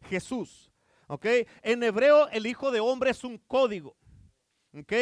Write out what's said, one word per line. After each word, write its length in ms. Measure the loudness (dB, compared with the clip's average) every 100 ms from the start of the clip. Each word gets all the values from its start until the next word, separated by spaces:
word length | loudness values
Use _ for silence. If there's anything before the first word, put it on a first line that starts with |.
| -8
Jesús. 640 | -8 -6 -8 -8 -14 _ _ _ _ -14
¿Ok? 200 | -6 0 0 -2 -6
En 220 | -4 0
hebreo, 440 | 0 4 6 6 4
el 140 | -2 -6
Hijo 240 | -4 -2
de 80 | 0
Hombre 300 | 0 0 -2
es 120 | -2
un 160 | -8 -14
código. 580 | -4 0 0 -2 -12 -20 _ -20 -20 _ _ _ _ -20
¿Ok? 160 | -4 0